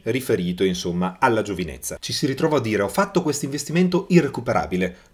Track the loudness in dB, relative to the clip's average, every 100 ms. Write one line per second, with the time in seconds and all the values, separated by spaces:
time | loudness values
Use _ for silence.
0 | -4 -2 0 0 0 2 0 0 -2 -2
1 | -2 0 2 2 0 -4 -6 -8 -10 -10
2 | -6 -2 -2 0 2 2 2 0 0 0
3 | 0 0 -2 -2 -4 -6 -2 2 2 2
4 | 4 4 4 0 -2 -2 0 -2 -2 -4
5 | -12